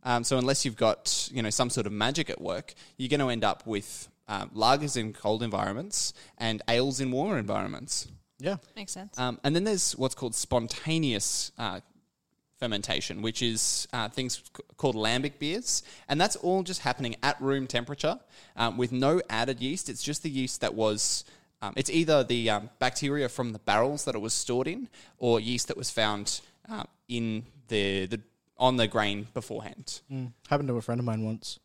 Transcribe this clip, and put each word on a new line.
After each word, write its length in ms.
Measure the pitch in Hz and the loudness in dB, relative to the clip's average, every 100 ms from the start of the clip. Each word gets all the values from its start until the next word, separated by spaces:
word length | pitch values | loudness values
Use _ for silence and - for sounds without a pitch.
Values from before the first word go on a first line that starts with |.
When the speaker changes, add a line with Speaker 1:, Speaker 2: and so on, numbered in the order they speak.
Speaker 1:
Um, 180 | 127 120 | 2 2
so 120 | 113 131 | 2 2
unless 260 | 127 135 | 4 2
you've 120 | 139 107 | 0 4
got, 520 | 110 - - - - | 4 4 0 -2 -2
you 100 | 131 | -2
know, 80 | 110 | -2
some 180 | - 123 | 2 2
sort 160 | 127 104 | 2 -2
of 60 | |
magic 380 | 104 110 151 156 | 0 0 0 -4
at 100 | - | -4
work, 340 | - 90 - - - - | -4 -6 -8 -20 -20 -8
you're 120 | 127 | 0
gonna 200 | 143 135 | 2 2
end 120 | 117 | 2
up 220 | 107 - - | 2 0 -2
with, 420 | 104 - - - _ - | -4 -4 -14 -14 _ -8
um, 220 | 101 101 | -6 -6
lagers 420 | 101 110 143 151 127 | 2 4 6 2 -2
in 160 | 107 | -4
cold 300 | - 104 110 | -2 0 0
environments 720 | 117 98 101 104 143 - - - - _ | 0 0 0 -2 -4 -2 -2 -4 -20 _
and 240 | 113 110 - | -2 -2 2
ales 320 | 117 135 131 | 2 2 0
in 100 | 131 | -2
warmer 280 | 127 185 170 | 0 0 -2
environments. 680 | 101 101 98 - 123 - - - _ _ | 0 -2 -2 -8 -6 -6 -6 -18 _ _
Speaker 2:
Yeah. 160 | 147 196 - | -4 -4 -8
Speaker 3:
Makes 180 | - 202 | -16 -10
sense. 240 | - 196 - | -10 -10 -4
Speaker 1:
Um, 200 | 127 - | -4 0
and 100 | 139 | 2
then 80 | 165 | 2
there's 300 | 208 196 - - | 2 2 0 0
what's 200 | 131 - | -2 -2
called 180 | 127 | -4
spontaneous, 1160 | 120 - 123 117 - - 160 147 107 - - - - | -4 0 0 0 -6 0 2 2 2 0 -2 -4 -4
uh, 220 | 113 95 - _ _ _ _ _ _ _ | -6 -6 -12 _ _ _ _ _ _ _
fermentation, 640 | 123 104 104 80 - 90 | -2 -2 0 -2 -2 -4
which 200 | 110 113 | -4 0
is, 440 | 120 113 - - - | 0 2 0 0 -2
uh, 160 | 123 107 | -4 -4
things 340 | - 127 - - - | -4 -4 -4 -8 -20
c-, 60 | - - | -20 -2
called 200 | 143 110 | 0 2
lambic 420 | 110 123 143 - | 2 2 0 -4
beers. 460 | 147 190 247 - - - - | -4 -4 -2 -2 -4 -20 -2
And 120 | 147 | 2
that's 140 | 196 - | 2 2
all 280 | 175 190 | 2 2
just 160 | 180 185 | 0 -2
happening 340 | 131 123 120 113 | -2 0 -4 0
at 180 | 139 147 | 0 2
room 260 | 135 139 131 | 0 0 0
temperature, 500 | 123 120 147 156 240 _ - - - | -2 -2 -2 0 -2 _ -20 -18 -2
um, 200 | 117 104 | 0 2
with 140 | 123 | 0
no 300 | 127 139 175 - | 4 4 4 2
added 300 | 113 120 123 | 0 0 0
yeast. 280 | 123 180 - | -2 -4 -6
It's 140 | 110 | -6
just 220 | - 151 | -4 -4
the 60 | 160 | -4
yeast 300 | 135 127 - | -2 -2 -2
that 140 | 107 | -2
was, 500 | 107 110 107 - - - - _ _ | 2 2 2 0 -2 -6 -20 _ _
um, 120 | 101 - | -6 -2
it's 140 | 135 | 2
either 340 | 165 160 151 | 2 6 4
the, 260 | 117 120 113 | 6 2 2
um, 200 | 104 110 _ | 2 -2 _
bacteria 480 | 127 - 143 147 127 | -2 0 -2 0 -2
from 240 | - 120 | -2 -4
the 80 | 107 | -2
barrels 440 | - 104 127 147 - | 2 4 4 2 -4
that 100 | 110 | -4
it 40 | |
was 140 | 110 | -2
stored 320 | - - 123 135 | -2 0 0 0
in 220 | 202 254 - - _ | -4 -10 -14 -20 _
or 200 | 123 117 | 4 4
yeast 300 | 110 123 - | 2 -2 -2
that 80 | - | -4
was 140 | - | -4
found, 500 | - 107 104 104 - - _ - | 2 2 2 -2 -6 -10 _ -10
uh, 140 | 220 - _ _ | -8 -8 _ _
in 360 | 120 113 110 120 - - | -2 -2 -4 -8 -20 -2
the, 380 | 110 98 98 92 | 0 2 2 0
the, 140 | 110 - _ _ - | -4 -8 _ _ 2
on 180 | 127 127 | 4 4
the 100 | 113 | 2
grain 380 | 113 104 101 107 | 2 0 -2 -6
beforehand. 680 | - - 110 110 - - - _ | -10 -8 -8 -10 -14 -12 -12 _
Speaker 2:
Mm. 220 | 135 127 - - | -8 -8 -12 -2
Happened 200 | 143 139 | 0 2
to 80 | 120 | -2
a 60 | |
friend 160 | 110 120 | -2 -2
of 40 | |
mine 200 | 123 110 | 0 0
once. 340 | 110 110 - - | -2 -4 -8 -14